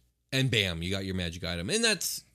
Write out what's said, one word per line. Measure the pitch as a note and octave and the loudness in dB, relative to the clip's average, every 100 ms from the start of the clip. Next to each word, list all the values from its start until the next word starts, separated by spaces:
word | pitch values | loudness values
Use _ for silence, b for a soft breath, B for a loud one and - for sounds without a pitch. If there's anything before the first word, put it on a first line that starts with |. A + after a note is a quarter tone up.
| _ _ _ | _ _ _
and | C3 C3 | 0 2
bam, | A2 F#2+ E2 | 4 2 0
you | F2 | -2
got | F#2+ G2 | -2 -2
your | F#2 | -2
magic | F2 E2+ | -2 -4
item. | F2 F2 F#2 | -4 -4 -2
And | G#3+ | 0
that's | A#3 G3 - - - | 2 0 -2 -6 -10